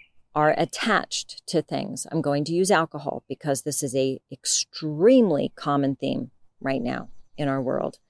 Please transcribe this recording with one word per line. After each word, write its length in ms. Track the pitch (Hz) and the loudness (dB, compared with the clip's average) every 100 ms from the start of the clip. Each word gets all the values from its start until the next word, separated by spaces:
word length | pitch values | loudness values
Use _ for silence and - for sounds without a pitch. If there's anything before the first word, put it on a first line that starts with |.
| - - _ 151 | -20 -20 _ 2
are 180 | 151 - | 2 2
attached 880 | 165 - 233 196 - - - - - | -2 -2 0 0 -2 -8 -8 -16 -2
to 140 | 170 | -2
things. 460 | - 139 - - - | -2 -6 -6 -8 -4
I'm 100 | 160 | -2
going 220 | 147 143 151 | 0 -2 0
to 80 | |
use 180 | 170 190 | 0 4
alcohol 520 | 175 160 147 143 - - | 4 2 -4 -6 -8 -8
because 340 | 135 151 135 | -8 -4 -2
this 220 | 151 135 | -2 -4
is 120 | 139 131 | -2 0
a 240 | 135 131 - | 0 -2 -10
extremely 1200 | - - - - - 156 151 208 262 214 143 151 - | -10 -4 -4 -4 -8 -6 4 6 8 6 4 -2 -4
common 400 | 156 143 139 135 | 0 2 0 -2
theme 360 | 135 131 127 _ - _ | -4 -4 -6 _ -20 _
right 220 | 139 135 | -4 -4
now 280 | 120 127 - - - - | -4 -6 -8 -16 -14 -6
in 100 | 143 | -2
our 140 | 135 | -2
world. 380 | 127 - - - | -2 -2 -4 -8